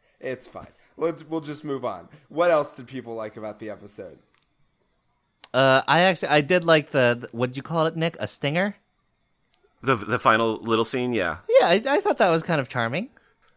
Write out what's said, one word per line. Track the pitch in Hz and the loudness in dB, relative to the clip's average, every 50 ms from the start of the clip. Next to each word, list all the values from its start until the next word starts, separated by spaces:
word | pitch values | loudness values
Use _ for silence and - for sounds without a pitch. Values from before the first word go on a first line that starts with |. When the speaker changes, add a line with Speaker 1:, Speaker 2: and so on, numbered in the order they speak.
| _ _ _ _ | _ _ _ _
Speaker 1:
It's | - 131 127 - - | -10 -10 -10 -10 -12
fine. | - - 90 - - _ _ _ _ _ | -16 -16 -18 -18 -18 _ _ _ _ _
Let's, | - 156 170 156 143 151 | -6 -4 -4 -4 -6 -10
we'll | 147 160 160 | -8 -8 -8
just | 147 151 147 - - | -6 -8 -12 -10 -8
move | 147 139 131 123 | -8 -8 -6 -6
on. | 110 98 87 85 - - - _ - | -8 -8 -8 -14 -20 -20 -20 _ -8
What | - 156 175 175 | -2 0 2 4
else | 165 151 139 - - | 4 2 2 -2 -8
did | - 123 | -16 -16
people | - 131 131 113 117 113 | -14 -12 -12 -12 -10 -10
like | 113 107 107 - | -10 -10 -10 -10
about | 113 107 107 104 - | -12 -12 -12 -12 -10
the | 113 104 | -12 -12
episode? | 101 92 101 104 - - 95 85 71 - _ _ _ _ _ _ _ _ _ _ _ _ _ _ _ _ _ _ _ _ _ _ _ _ - - | -12 -12 -16 -20 -16 -16 -16 -16 -16 -20 _ _ _ _ _ _ _ _ _ _ _ _ _ _ _ _ _ _ _ _ _ _ _ _ -10 -2
Speaker 2:
Uh, | - 127 135 135 131 131 - - | 2 4 4 6 6 4 4 4
I | 143 165 | 4 4
actually, | 180 190 175 - - 135 | 4 4 2 0 0 2
I | 151 151 | 2 2
did | 143 135 185 180 170 | 4 4 2 2 4
like | 165 160 151 139 - | 4 4 4 4 0
the, | - 135 123 120 120 120 | 0 2 4 4 2 0
the, | 123 - | -4 -10
what'd | - 113 127 123 127 | -6 -4 -4 -4 -4
you | 139 - | -8 -10
call | - 165 165 156 | -4 -2 0 0
it, | 165 165 | 0 0
Nick? | 160 160 170 - - | -2 -4 -4 -4 -6
A | 107 - | -8 -8
stinger? | - - - 139 151 175 196 208 196 _ _ _ _ _ _ _ _ _ _ _ _ _ _ _ _ _ _ _ _ _ | -8 -6 -4 -2 0 0 -2 -2 -4 _ _ _ _ _ _ _ _ _ _ _ _ _ _ _ _ _ _ _ _ _
Speaker 3:
The, | - 131 131 | -2 0 0
the | 104 92 92 120 117 | 0 0 -2 -2 2
final | - 127 110 113 117 113 110 - | 4 4 4 4 4 2 0 -2
little | 92 113 113 110 117 | -2 0 0 0 0
scene, | - - 127 123 123 | 0 -2 -4 -2 -2
yeah. | 120 104 90 85 78 90 - - 466 523 | 0 0 -2 -2 -4 -6 -2 2 4 4
Speaker 2:
Yeah, | 254 | 6
I, | 175 175 214 233 269 | 6 2 2 2 0
I | 285 359 | 0 0
thought | - 403 302 - | 0 0 0 2
that | 220 180 | 2 2
was | 160 160 - | 2 0 0
kind | - 165 147 | -2 -2 -2
of | 123 - | -2 -4
charming. | - 123 117 113 127 175 240 - _ _ _ _ _ _ _ _ _ | -4 -4 -4 -2 -4 -6 -8 -8 _ _ _ _ _ _ _ _ _